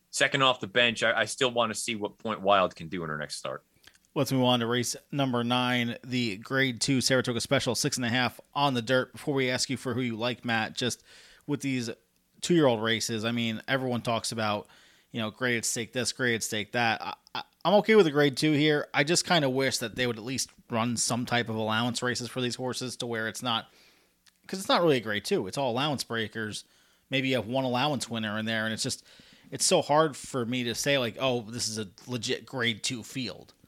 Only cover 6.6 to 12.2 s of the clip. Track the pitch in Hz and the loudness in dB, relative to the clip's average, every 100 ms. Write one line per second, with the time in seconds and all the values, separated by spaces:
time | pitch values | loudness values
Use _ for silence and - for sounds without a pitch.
6.6 | 135 113 - 131 - 131 123 117 - 135 | 0 0 0 2 4 2 2 -2 0 0
7.6 | 127 110 143 - 117 127 123 - - 143 | 0 0 -2 -2 0 0 0 -4 -8 0
8.6 | 143 123 113 127 - 117 156 135 127 127 | 2 2 2 2 0 -6 -2 0 0 0
9.6 | - 123 131 120 123 107 120 117 123 113 | -2 -4 -4 -2 -2 -2 -4 -2 0 0
10.6 | 107 - 120 - - - - - - 143 | 0 -2 -2 -4 -10 -20 -20 -14 -6 -4
11.6 | 135 127 117 - _ _ | -2 -2 -4 -10 _ _